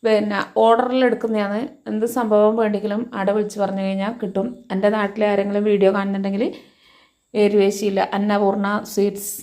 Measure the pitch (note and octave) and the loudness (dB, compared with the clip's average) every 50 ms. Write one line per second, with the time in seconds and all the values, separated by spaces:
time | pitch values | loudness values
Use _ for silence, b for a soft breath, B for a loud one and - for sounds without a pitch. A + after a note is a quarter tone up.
0 | - A3+ A3 G#3 G#3+ G#3 G#3 G3 - - - A3 A3 A3+ A#3 A#3 B3 B3 B3 C4 | 2 2 2 2 2 0 -2 -4 -6 -4 0 2 4 4 4 4 2 0 2 2
1 | C4 B3 A3 - - A3+ A3 G#3+ G3+ G3+ G3+ G#3+ A#3 - - _ _ - G#3+ G#3+ | 2 2 2 0 -2 -2 -2 -2 -2 -2 -4 -4 -6 -8 -10 _ _ -6 -4 -2
2 | A3 A#3 A3+ C4 A#3+ G#3+ G#3+ G#3 G#3 G#3+ A3 A3+ A3+ G#3+ G#3 G3+ G#3 G#3 G3+ G#3+ | -2 -2 -2 -2 -2 2 4 4 4 4 4 2 0 0 0 -2 -2 -2 -4 -4
3 | A#3 A#3+ - G#3 F#3+ F#3+ G3+ G#3+ G#3 G#3 G#3 G#3 G3+ F#3+ G3 G3 F#3+ F#3+ G3 F#3+ | -6 -6 -6 -4 -2 0 0 0 -2 -4 -2 -4 -4 -2 -2 -4 -4 -4 -2 -2
4 | G3 G#3 A#3+ - - F#3 F#3+ G3 G3 B3 B3 - - _ G3 F#3+ G3 G#3 G#3 G#3+ | -4 -4 -4 -6 -8 -4 -2 -2 -4 -4 -6 -10 -10 _ -4 0 2 2 2 2
5 | G#3 G3+ G3+ A3+ G#3+ G#3 G3+ G3 G3 G3+ G3+ G#3 G#3 G#3+ G#3 G3+ F#3+ F#3+ G3 G3+ | -2 -4 -2 -2 0 0 2 0 0 0 0 -2 0 2 2 4 4 4 2 2
6 | G3 G3 G3 G3 G3 G3 G3 G3 A#3 E4 B B B B B B B B B B | -2 -2 -4 -4 -4 -4 -2 -2 -2 -4 B B B B B B B B B B
7 | B B B B B _ - G#3+ G#3 G#3 G#3 G#3 G3 G3 G3 - - G3+ G3 F#3+ | B B B B B _ 0 2 2 4 4 4 2 2 2 0 -2 -2 0 0
8 | F#3+ - - G3 G3+ G#3 G#3 G3+ G#3 G3 G3 G#3 G3+ G3 G#3 G#3 - - - - | -2 0 0 -2 0 2 2 2 2 2 2 0 -2 -2 -2 -4 -4 -4 -2 0
9 | G3 G3+ G3 - - - - - | 0 0 0 -4 -10 -10 -12 -12